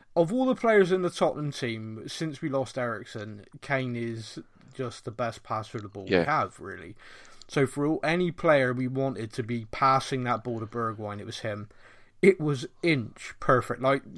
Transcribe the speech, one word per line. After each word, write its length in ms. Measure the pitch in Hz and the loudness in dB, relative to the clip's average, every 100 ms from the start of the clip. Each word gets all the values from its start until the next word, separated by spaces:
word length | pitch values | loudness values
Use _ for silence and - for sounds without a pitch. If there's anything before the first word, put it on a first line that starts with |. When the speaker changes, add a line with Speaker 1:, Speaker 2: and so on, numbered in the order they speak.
| _ - | _ 2
Speaker 1:
of 160 | 165 | 2
all 140 | 247 262 | 2 2
the 80 | 254 | 2
players 340 | 233 214 180 | 6 6 6
in 120 | 185 | 4
the 80 | 175 | 0
Tottenham 420 | - 165 - 147 | 2 2 2 -4
team, 500 | - 123 113 110 110 139 | -4 -4 -4 -8 -10 -10
since 340 | - 160 139 | -6 -6 -4
we 60 | 160 | -2
lost 280 | 135 127 - | -2 -2 -4
Eriksen, 680 | 120 107 110 113 104 104 - - | -4 -6 -8 -10 -10 -12 -16 -14
Kane 320 | - 139 127 | -4 -2 -2
is 460 | 120 117 113 110 - - - - | -4 -6 -6 -10 -14 -16 -20 -16
just 300 | - 123 - | -8 -8 -8
the 80 | - | -10
best 320 | 107 120 - | -6 -4 -6
passer 320 | - 110 107 117 | -6 -6 -6 -10
of 60 | |
the 40 | 101 | -10
ball 180 | 101 95 | -10 2
Speaker 2:
Yeah. 120 | 95 | 4
Speaker 1:
we 40 | |
have, 340 | 85 151 101 - | 4 2 -2 -6
really. 380 | 92 90 85 104 - - - - - | -14 -14 -14 -18 -20 -20 -20 -20 -6
So 220 | - 135 | 0 0
for 180 | - 147 | 2 0
all, 140 | 160 | 0
any 300 | 147 170 180 | 0 0 0
player 400 | 151 170 147 127 | 2 4 6 4
we 160 | 123 127 | 0 -2
wanted 440 | 131 135 104 113 | 0 -2 -2 -6
to 100 | - | -6
be 220 | 113 120 110 | -4 -6 -6
passing 540 | - 135 135 - 135 | 2 4 4 2 -4
that 180 | 123 117 | -2 -2
ball 160 | 123 113 | -4 -6
to 80 | 110 | -6
Bergwijn, 540 | 120 113 107 104 104 | -4 -4 -4 -8 -8
it 60 | 101 | -10
was 140 | - | -8
him. 280 | 113 104 104 - - - - - | -6 -6 -10 -16 -20 -20 -20 4
It 200 | 190 190 | 6 6
was 260 | 151 139 - - | 2 -2 -6 -4
inch 540 | 170 147 110 - - - | 0 0 -2 -10 -18 -2
perfect. 420 | - 131 - - | 4 4 2 -2
Like, 220 | 131 139 - | 0 0 -2